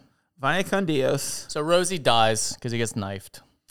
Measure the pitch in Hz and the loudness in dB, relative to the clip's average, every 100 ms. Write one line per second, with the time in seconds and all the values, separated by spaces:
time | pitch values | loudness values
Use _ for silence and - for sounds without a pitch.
0 | _ _ _ - 135 175 185 202 175 147 | _ _ _ -6 -2 0 0 0 0 0
1 | 131 139 - - - 151 156 175 180 185 | 0 0 -4 -10 -8 -6 2 2 2 0
2 | 127 117 110 110 - - 123 117 113 113 | 2 4 4 2 -2 -6 -6 -4 -4 -4
3 | 98 98 - - _ _ _ | -6 -8 -14 -20 _ _ _